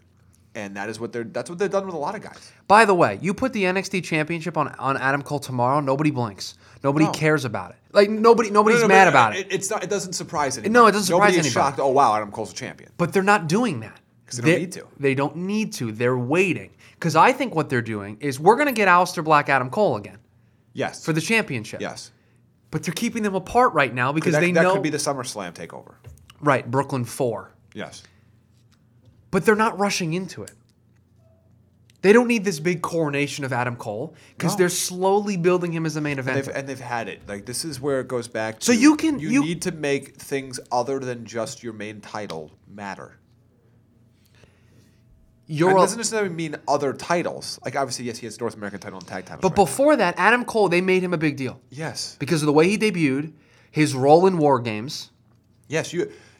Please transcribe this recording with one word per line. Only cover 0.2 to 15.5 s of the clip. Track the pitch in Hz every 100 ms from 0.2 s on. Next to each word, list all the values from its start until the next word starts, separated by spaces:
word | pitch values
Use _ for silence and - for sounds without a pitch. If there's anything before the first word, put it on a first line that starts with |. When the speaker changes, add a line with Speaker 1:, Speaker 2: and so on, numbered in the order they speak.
| _ _ _ 117
Speaker 1:
And | 101 98
that | 104
is | 107
what | 113
they're, | 120
that's | 113 123 120
what | 175
they've | 196
done | 196 190
with |
a | 165
lot | 147
of | 214
guys. | - - - _ -
Speaker 2:
By | 202
the | 214
way, | 180 131 101
you | 156
put | - 262
the | 220 185
N | 190
X | 190
T | 190
Championship | - 160 151 170 170 165
on, | 139 -
on | 131 135
Adam | 131 143
Cole | - 147
tomorrow, | - 127 123 147
nobody | 139 135 151
blinks. | 127 117 95 - - _ -
Nobody | 139 147 156
Speaker 1:
No. |
Speaker 2:
cares | 151 156 151
about | 123 104 95
it. | - _
Like, | 202 202
nobody, | 214 233 220 220
nobody's | 208 214 233
Speaker 1:
No, | 220
no, |
Speaker 2:
mad | 190 180
Speaker 1:
but |
Speaker 2:
about | 139 113 185
Speaker 1:
it, | 190
Speaker 2:
it. |
Speaker 1:
it's | 190 -
not, | 214
it | 175
doesn't | 196 180
surprise | - 170 165 139 127
anybody. | 147
Speaker 2:
No, | 240 220
it |
doesn't | 196 180
surprise | 175 202
Speaker 1:
Nobody | 175
is | 147
Speaker 2:
anybody. | 117 139
Speaker 1:
shocked, | 135
"Oh, | 139
wow, | 135 127
Adam | 107 104
Cole's | 104 107
a |
champion." | - 110 78 - -
Speaker 2:
But | 165
they're | 196
not | 190 202 160
doing | 190 247 127
that. | 107 - _ _ _
Speaker 1:
'Cause | 123
they |
don't | 135
Speaker 2:
They, | 165
Speaker 1:
need | 180
to. | - - -
Speaker 2:
they | 139
don't | 135 143 151
need | 185